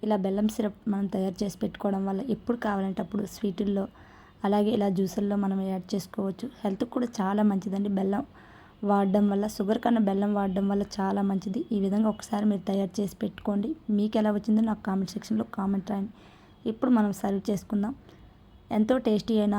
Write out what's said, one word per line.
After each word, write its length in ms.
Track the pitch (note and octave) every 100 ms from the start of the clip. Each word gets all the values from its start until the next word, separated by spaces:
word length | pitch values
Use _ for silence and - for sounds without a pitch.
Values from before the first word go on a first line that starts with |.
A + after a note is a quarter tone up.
ఇలా 120 | G#3+ G#3+
బెల్లం 240 | F#3+ G3 G#3+
సిరప్ 240 | G#3+ G#3+ G#3 -
మనం 140 | G3+ G3 G3
తయారు 200 | F#3+ F#3
చేసి 160 | G#3 -
పెట్టుకోవడం 380 | G3+ - G#3 G3 G3
వల్ల 140 | G3 C4+ G#3+
ఎప్పుడు 220 | - A#3+
కావాలంటే 360 | A3+ G3+ G3 F#3
అప్పుడు 200 | F3+ G#3 G3+
స్వీటుల్లో, 500 | - G3+ F3 G3+ G3 G3 - - - - - G3+
అలాగే 240 | G#3 G#3 A3+
ఇలా 120 | G3+ F3+
జ్యూసుల్లో 400 | F#3+ G3 G3+ G3+
మనం 140 | G3 F#3+ F#3+
యాడ్ 180 | F#3+ F#3
చేసుకోవచ్చు. 520 | G3+ - - G3 F#3 B3 -
హెల్త్కి 280 | G#3 G3 B3 -
కూడా 120 | A#3+ -
చాలా 240 | F#3+ G3+ G#3
మంచిదండి 420 | G3 F#3 G3 G3+ G3
బెల్లం 260 | F#3+ G3+ - - - - - - G3+
వాడడం 340 | G3+ G3 G3 G3+
వల్ల, 120 | G3+ G#3+ G#3+
షుగర్ 240 | G3 A#3
కన్నా 180 | A#3+ A#3 G3+
బెల్లం 240 | G3 G3+ G#3
వాడడం 280 | G3 F#3 G3
వల్ల 120 | G3+ G3+ -
చాలా 240 | F#3+ G3+ G3
మంచిది. 320 | G3 G3+ F#3+ - G#3
ఈ 20 |
విధంగా 240 | F#3+ G3+ A3
ఒకసారి 300 | G#3 - G#3 G#3
మీరు 120 | G3+ F#3
తయారు 220 | G3 G3 F#3+
చేసి 160 | G3+ -
పెట్టుకోండి. 480 | G#3 - - G3+ G#3+ D#4+ - G#3
మీకు 200 | G#3 A3
ఎలా 100 | G#3+ G#3
వచ్చిందో 260 | G#3 G#3+ A3
నాకు 120 | G#3+ -
కామెంట్ 260 | G3 F#3 -
సెక్షన్లో 300 | - G#3+ A3+ -
కామెంట్ 340 | G3 G3 F3+
రాయండి. 200 | G3 G3 - - - - - -
ఇప్పుడు 180 | A3 C4 A#3+
మనం 140 | G#3 G3
సర్వ్ 200 | G3+ G3 G3
చేసుకుందాం. 440 | G3+ - G#3 G#3 C#4 - - - - - - - G#3+
ఎంతో 180 | G#3+ B3+ B3
టేస్టీ 280 | G#3+ - A3
అయిన 160 | G#3